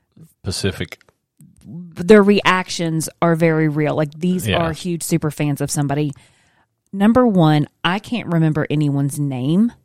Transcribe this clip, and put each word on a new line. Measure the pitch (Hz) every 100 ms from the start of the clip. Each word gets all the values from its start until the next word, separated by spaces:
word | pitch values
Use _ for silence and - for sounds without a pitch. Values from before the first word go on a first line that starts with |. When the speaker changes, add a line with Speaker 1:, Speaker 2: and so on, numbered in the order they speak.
| _ _ - _
Speaker 1:
Pacific. | - - 98 - - - _ _ _ _ - _
Speaker 2:
Their | - 156 175 160 175 220
reactions | 196 202 160 185 185 - 165 160 - -
are | 170 165
very | 165 156 156
real. | 147 147
Like, | 139 151 156
these | 180 185 110
Speaker 1:
Yeah. | 180
Speaker 2:
are | 165
huge | 156 185 170
super | - 165 151
fans | - 147 143
of | 143
somebody. | - 143 143 151 - _ _ _ _ _ _ _
Number | 196 208 233 247
one, | 185 156 151 143 _
I | 165 196
can't | - 226 -
remember | 165 160 151 -
anyone's | 151 147 139 139 139
name | 143 131 131 175 233 -